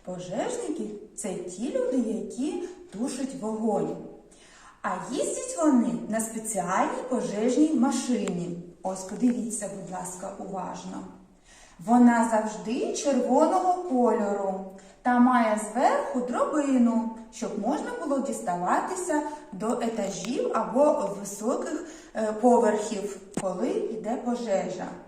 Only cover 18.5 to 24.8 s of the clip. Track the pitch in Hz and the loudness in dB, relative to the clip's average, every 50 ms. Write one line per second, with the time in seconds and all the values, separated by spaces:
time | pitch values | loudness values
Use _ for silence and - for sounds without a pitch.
18.5 | 175 175 175 190 254 339 - - 359 - - 349 302 302 294 - - - - - | -2 -2 0 2 2 2 0 -2 -4 -4 -2 0 0 0 0 -2 -8 -10 -14 -14
19.5 | 208 180 214 220 254 247 240 226 220 214 196 190 196 170 175 226 269 494 494 - | -8 -4 -2 -2 -2 0 -2 -2 -2 -2 -4 -4 -4 -6 -6 -4 -2 -2 -2 0
20.5 | - 226 208 175 208 262 294 302 - - 196 - - 190 208 - - - 220 233 | 0 -2 -2 0 4 4 6 6 4 2 0 -4 -4 -6 -8 -10 -10 -4 -2 -2
21.5 | 294 - 349 320 302 - - - - - - - - 220 220 214 214 - 247 247 | -2 -2 -4 -6 -6 -6 -8 -10 -16 -18 -20 -10 -4 -2 -2 -2 -2 4 6 8
22.5 | 240 - - 208 214 - - - 220 190 190 - - - - - - - 202 185 | 8 8 6 4 4 2 -2 -4 -4 -4 -4 -6 -8 -10 -16 -6 -4 -2 -2 -2
23.5 | 180 180 226 294 392 - - - 233 180 180 208 247 - 233 247 233 196 - 208 | -2 -2 -2 0 0 0 -2 -2 -4 -4 -4 -4 -4 -2 -2 -4 -4 -2 0 0
24.5 | 190 185 180 175 165 - | 0 0 0 -2 -6 -8